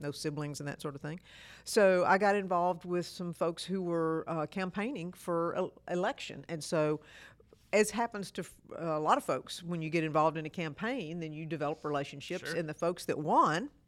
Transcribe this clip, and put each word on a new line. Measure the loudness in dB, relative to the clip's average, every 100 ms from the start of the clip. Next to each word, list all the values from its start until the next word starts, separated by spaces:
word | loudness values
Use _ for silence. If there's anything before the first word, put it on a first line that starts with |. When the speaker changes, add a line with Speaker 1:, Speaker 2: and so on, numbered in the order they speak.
Speaker 1:
no | -8
siblings | -4 -4 -2 -4 -4
and | -8
that | -6
sort | -8 -8
of |
thing. | -8 -10 -14 -20 -20 -16
So | 2 6 8 8 6
I | 6
got | 6
involved | 4 2 2 2 0
with | -2 -2 -2
some | -6 -8
folks | -2 -2 -2
who | -4 -2
were, | 0 0 2 0 -2
uh, | -4 -4
campaigning | -4 -4 -4 -4 -4 -8
for | -8 -2 0 0
el-, | 0 -4 -6 -4
election. | -2 -2 -4 -10 -12 -8
And | -8
so, | -2 2 2 0 -6 -20 -20 -20 _ -20 _
as | 4 4
happens | 2 -2 -4 -8
to | -8
f-, | -8 -14 -14 -6
a | -2 0
lot | 4 4
of |
folks, | 2 -2 -4 -10
when | -6 -4
you | 0
get | 0
involved | 2 4 4 2
in | -4
a |
campaign, | -6 -6 -4 -4 -4 -6 -6
then | -6
you | -8 -6
develop | -2 -2 -2
relationships, | -2 -2 -2 -8 -8 -8 -4
Speaker 2:
Sure. | -4
Speaker 1:
and | -4
the |
folks | -2 -2 0
that | -2 -2
won, | 2 4 6 2 -2 -10